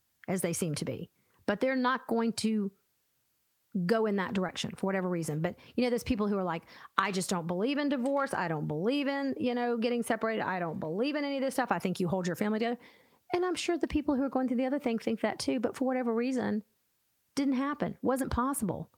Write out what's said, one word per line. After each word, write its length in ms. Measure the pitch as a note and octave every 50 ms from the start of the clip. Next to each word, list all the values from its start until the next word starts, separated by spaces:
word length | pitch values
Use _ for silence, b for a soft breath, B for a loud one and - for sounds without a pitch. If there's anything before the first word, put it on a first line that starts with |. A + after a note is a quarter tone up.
| _ _ _ - - -
as 140 | F#3 F#3
they 100 | - E3+
seem 220 | E3+ - G3 D#3+ D3
to 100 | - E3
be, 240 | - - - F3 - _ _ _ _ _ _ -
but 140 | - G#3 G3+
they're 140 | B3+ C4 C4+
not 320 | C4 B3 B3 B3+ A#3+ -
going 260 | - A#3 A3+ A3+ A#3 G#3+
to 360 | - - A3 A3 G#3+ G3 G3+ - _ _ _ _ _ _ _ _ _ _ _ _ _ _ _ _ _ _ _ - F#3+ F3
go 220 | F3 A3+ A3+ A3
in 100 | G#3+ G3+
that 160 | G3 F3+ -
direction 380 | - F#3+ F#3 E3 - - - - -
for 120 | - -
whatever 220 | G3 F#3+ F#3+ F3+ F3+
reason. 320 | F3+ E3+ D#3+ D#3 D3 D#3
But, 160 | E3 F3 - B B B B
you 100 | A#3+ B3
know, 60 | B3
there's 120 | A#3+ A#3
people 260 | - - B3+ G3+ G#3+ G3+
who 100 | G#3 G3
are 60 | F#3
like, 180 | F3 D#3+ E3 - B B B B B B
"I 160 | - F#3+ G3+
just 160 | F#3 F#3+ F3 -
don't 180 | G3 F3 E3
believe 300 | E3+ F3+ F3+ G#3 C4+ C#4+
in 140 | C#4+ D4 C#4+
divorce. 420 | D4 B3+ A#3 C#4 C#4 C#4 C4+ -
I 160 | - - F#3 E3
don't 180 | D#3+ D3 D#3
believe 400 | D#3 D3+ D3+ F3+ A3+ C#4 D4 C#4
in, 280 | C4+ C#4 C#4 C#4 C4+ B3+
you 180 | - - B3 A#3+
know, 220 | A#3+ A#3+ A#3+ A#3+
getting 260 | A#3 A3 A#3+ A#3 A#3+
separated. 400 | A3 - A#3 G#3+ - A3 A3 A3
I 160 | - - F#3 F3+
don't 200 | F3 E3 D#3 -
believe 340 | - D#3 E3 G3 B3 D4 D4
in 100 | D4+ C#4+
any 120 | C#4 C#4
of 60 | C4+
this 120 | C4 C4+ -
stuff. 160 | - B3 -
I 80 | G3 E3+
think 220 | - F#3+ F3 -
you 80 | F3+ E3+
hold 180 | G3 F#3 F3
your 100 | F3+ E3
family 220 | - G#3 G#3 G#3+ G#3+
together." 200 | A#3 A#3 A#3+ b b b b b b b b b b - -
And 100 | F4+ F4+
I'm 100 | F4+ E4+
sure 220 | - - - F4
the 120 | C#4 - -
people 260 | - D4+ C#4 D4+ C#4+
who 80 | B3
are 80 | C#4 C4
going 180 | - C4 C4 A#3
through 80 | B3+
the 80 | A#3 C4
other 140 | C4 C#4 C#4+
thing 200 | - B3 A3+ A3
think 220 | - A3+ A3+ -
that 180 | - G#3+ - -
too, 220 | - C#4 C4+ B3+
but 160 | G#3+ - -
for 80 | - C4+
whatever 300 | B3+ C4 B3+ B3+ A#3 A3+
reason, 480 | A3+ A#3+ C4 C4 A#3+ G#3+ G#3 G#3 G#3+ - _ _ _ _ _ _ _ _ _ _ _ _ _ -
didn't 200 | - C#4+ C#4 C4
happen, 440 | B3 C#4 C#4 D4 - F3 - - -
wasn't 300 | - A3 C4 B3+ C4+ A#3+
possible. 580 | - A#3+ B3 C4+ C#4+ - A3 F3 - D#3+ E3 - _